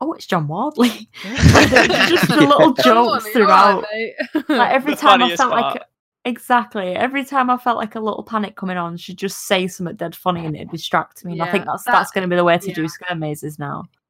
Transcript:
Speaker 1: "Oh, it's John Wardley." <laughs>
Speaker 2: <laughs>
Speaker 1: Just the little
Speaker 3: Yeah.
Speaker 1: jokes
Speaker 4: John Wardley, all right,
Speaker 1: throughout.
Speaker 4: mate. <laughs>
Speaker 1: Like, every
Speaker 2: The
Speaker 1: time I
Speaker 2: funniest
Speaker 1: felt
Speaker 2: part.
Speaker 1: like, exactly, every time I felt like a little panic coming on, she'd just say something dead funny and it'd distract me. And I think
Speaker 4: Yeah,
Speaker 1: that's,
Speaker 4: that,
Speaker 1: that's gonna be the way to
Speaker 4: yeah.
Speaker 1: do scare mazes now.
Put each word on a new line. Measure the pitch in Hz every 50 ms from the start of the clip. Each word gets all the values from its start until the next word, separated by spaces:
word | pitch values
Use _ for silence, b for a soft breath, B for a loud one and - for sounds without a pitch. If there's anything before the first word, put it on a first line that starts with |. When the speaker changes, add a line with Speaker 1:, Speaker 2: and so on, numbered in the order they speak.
| 254
Speaker 1:
"Oh, | 302 -
it's | - -
John | - - 175 156 147
Wardley." | 156 180 233 294 302 - 240 240
<laughs> | 220 - 220 - _
Speaker 2:
<laughs> | - -
Speaker 1:
Just | 190 226 277 - - - - 294 - - 254 - - 370 - - - 330 349 - 269
the | 247 226 285
little | 277 285 277 311 311 254
Speaker 3:
Yeah. | - 254
Speaker 1:
jokes |
Speaker 4:
John | 247 220 226 240
Wardley, |
all | 233 220 220
right, | 220 220 -
Speaker 1:
throughout. | 254 208 202 190 190 196 202 196 185 - 208 214
Speaker 4:
mate. | 220 226 214 - - - 240 -
<laughs> | 311 262 -
Speaker 1:
Like, | 302 247 247 214 233
every | 269 262 294 285
Speaker 2:
The | -
Speaker 1:
time | - 285 262 262 247
I |
Speaker 2:
funniest | 247 170 - 269
Speaker 1:
felt | 247 -
Speaker 2:
part. | - - 139 -
Speaker 1:
like, | - - - _ _ _ _ _ _ _
exactly, | 247 247 240 - - - 240 220 214 - 220 190 180 180
every | - 214 262 269 277 269
time | 262 285 277 254 254
I | 247 247
felt | - 247 233
like | 220 226 214 -
a | 226
little | 220 214 202 - 208
panic | - 220 220 208 196 -
coming | - - 185 185 180
on, | 170 170 170
she'd | 170 - - 185 185
just | - 196 - - -
say | - 202 190 185
something | 190 180 - 185 165 -
dead | - 175 170 165
funny | - - 185 180 170 170
and | 156 151
it'd | - - -
distract | - 160 - - - 170 156 - _ - -
me. | 180 170
And | 165 165
I | 175 175
think | 196 -
Speaker 4:
Yeah, | - 139
Speaker 1:
that's, | 196 -
Speaker 4:
that, | - 240
Speaker 1:
that's | 185 - - -
gonna | 196 190 180
be | 175
the | 175 175
way | 175 170 175
to | 185 190
Speaker 4:
yeah. | 175
Speaker 1:
do | - 160 160
scare | - - 180 180 175
mazes | 165 156 151 151 147 - 151 151 151
now. | 147 143 143 131 - - _ _ _ _